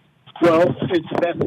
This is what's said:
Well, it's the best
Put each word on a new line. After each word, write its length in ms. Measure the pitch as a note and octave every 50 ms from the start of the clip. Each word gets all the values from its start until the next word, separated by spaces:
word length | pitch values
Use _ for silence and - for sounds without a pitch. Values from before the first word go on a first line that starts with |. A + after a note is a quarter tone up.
| _ _ _ _ _ - - -
Well, 340 | D#3+ E3+ D#3+ D#3+ F3 F3+ - - - C#3
it's 200 | F#3+ E3+ C#3+ -
the 120 | - -
best 180 | - - - - -